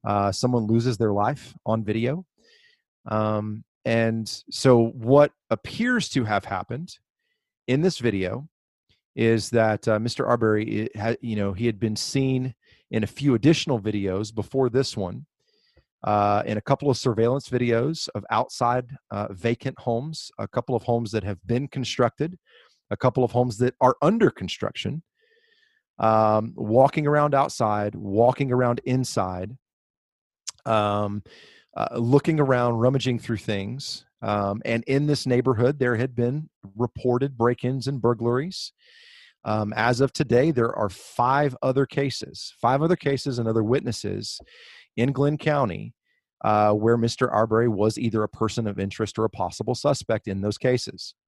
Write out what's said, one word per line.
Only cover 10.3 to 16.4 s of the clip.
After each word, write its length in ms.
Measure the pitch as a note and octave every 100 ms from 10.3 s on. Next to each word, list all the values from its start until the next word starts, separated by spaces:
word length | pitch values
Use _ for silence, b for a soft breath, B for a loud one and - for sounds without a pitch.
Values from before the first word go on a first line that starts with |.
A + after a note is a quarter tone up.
| A#2+ A2+ G#2+ A2 G#2+
it 140 | A2 G#2+
ha-, 200 | G#2+ A#2+
you 160 | A#2+ G#2+
know, 160 | G2
he 140 | F#2 A#2
had 120 | G#2
been 180 | A2 G#2+
seen 580 | - C#3 C3+ C3 B2+ - b b b
in 140 | A2+
a 20 | G#2+
few 280 | - C#3
additional 440 | A#2 C3+ D#3+ - A#2+
videos 540 | G#2 G#2 G2 F#2+ G#2+
before 360 | A2 G2+ C3+ B2+
this 260 | A#2+ C3 -
one, 300 | F#2 A#2+ C#3+ _ _ _ _ _ _ _
uh, 380 | - G#2 G#2 G#2